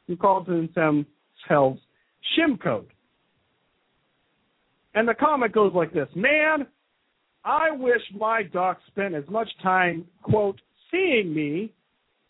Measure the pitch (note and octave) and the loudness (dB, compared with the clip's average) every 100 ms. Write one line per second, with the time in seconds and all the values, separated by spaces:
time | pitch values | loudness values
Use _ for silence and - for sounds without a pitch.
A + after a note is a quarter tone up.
0 | - F3 G3+ F#3+ F3 E3+ E3 E3+ D#3 D3 | -10 0 2 2 0 -2 -2 0 2 2
1 | D3 _ _ _ - D3+ C3+ B2 _ _ | -2 _ _ _ 0 4 4 0 _ _
2 | _ _ - - E4 A3 E3 G#2+ - _ | _ _ -4 0 2 0 -2 -4 -6 _
3 | _ _ _ _ _ _ _ _ _ _ | _ _ _ _ _ _ _ _ _ _
4 | _ _ _ _ _ _ _ _ _ G#3 | _ _ _ _ _ _ _ _ _ -2
5 | A#3 A3+ D4+ C#4+ A#3 A3 G3 F3 D#3+ E3+ | 0 0 0 2 0 2 2 2 -2 -2
6 | C3+ E3+ B3+ D4+ D#4 D#4 C4+ _ _ _ | -4 -2 0 2 2 0 -4 _ _ _
7 | _ _ _ _ G3+ D4 D#4+ C#4+ B3+ A#3 | _ _ _ _ -4 -2 0 0 0 0
8 | - G3 A3 A3+ F3 F3+ F#3 F3 _ G3+ | -2 -6 -2 -2 -2 -2 -2 -4 _ -8
9 | G3 D3+ C#3+ G#3+ A3 - F#3 F#3 F3+ E3+ | -6 -6 -6 -6 -6 -4 0 2 2 -2
10 | F3 _ - G#3+ G3+ G3 _ _ _ F4 | -10 _ -2 0 0 -4 _ _ _ -2
11 | F#4 A#3+ F3+ D3+ D3 D#3+ A3 - _ _ | 0 0 0 -4 -4 -4 -8 -12 _ _
12 | _ _ | _ _